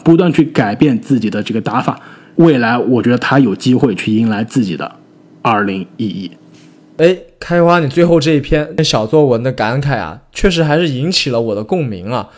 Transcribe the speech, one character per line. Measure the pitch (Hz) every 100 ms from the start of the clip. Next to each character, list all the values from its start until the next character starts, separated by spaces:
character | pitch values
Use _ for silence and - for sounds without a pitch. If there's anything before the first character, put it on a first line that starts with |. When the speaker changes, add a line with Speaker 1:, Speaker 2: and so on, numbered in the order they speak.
Speaker 1:
不 | - 165
断 | 180
去 | 151 156
改 | - 113
变 | 107 156 113
自 | - 131
己 | 107
的 | 104
这 | 104
个 | 110
打 | - 120
法。 | 127 - - - - -
未 | 165 135
来 | 113 123
我 | 104 123
觉 | 110
得 | 120
他 | - 135
有 | 123 98
机 | 127 127
会 | 131
去 | 92 -
迎 | 110 113
来 | 104
自 | 110 139
己 | 101 76
的 | 76 - _ _ _ -
二 | 120 107
零 | 101 95 90 -
一 | 110
一。 | 92 90 - - - - _ _ -
Speaker 2:
哎， | 165 185 - -
开 | - 175
花， | 170 175
你 | 147
最 | 151
后 | 170 170
这 | 147
一 | 151
篇 | 139 156 151 170
小 | 156 123 110
作 | 156 143
文 | 117
的 | 127
感 | - 110 127
慨 | 139 123
啊， | 82 - -
确 | - 196
实 | 170
还 | 156 151
是 | 175
引 | 127 160
起 | 185 143
了 | 120
我 | 113
的 | 101
共 | 107 185 135
鸣 | 95 95
啊。 | 123 95